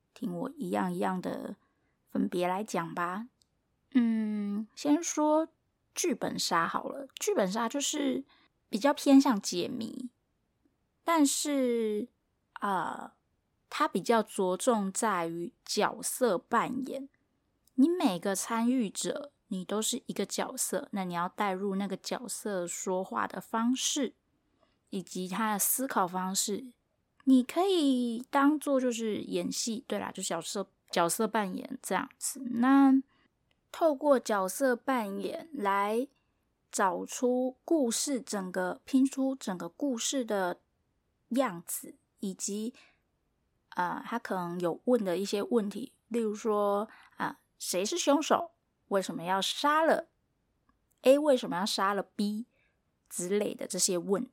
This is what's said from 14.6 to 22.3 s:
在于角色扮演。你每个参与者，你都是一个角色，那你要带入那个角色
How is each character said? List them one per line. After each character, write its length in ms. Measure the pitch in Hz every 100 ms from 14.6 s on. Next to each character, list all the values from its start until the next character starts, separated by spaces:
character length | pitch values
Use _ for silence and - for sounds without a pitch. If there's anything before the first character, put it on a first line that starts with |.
| - 226 190
在 340 | - 226 185 165
于 280 | 170 175 _
角 380 | - - 190 -
色 340 | 254 - 247 247
扮 500 | - 233 170 - 254
演。 220 | 269 277 _ _ _ _ _ _ -
你 120 | 294
每 300 | 359 294 175
个 180 | 202 196
参 340 | - 226 233
与 200 | 262 208
者， 420 | - 175 - - _ -
你 180 | 185
都 160 | 180 208
是 220 | 220 240
一 80 | -
个 140 | 196 196
角 280 | - -
色， 360 | 254 - - -
那 140 | 202 185
你 80 |
要 120 | 175 180
带 260 | - 208
入 220 | 185 202
那 120 | 190 202
个 100 | 185
角 320 | - 185
色 380 | 226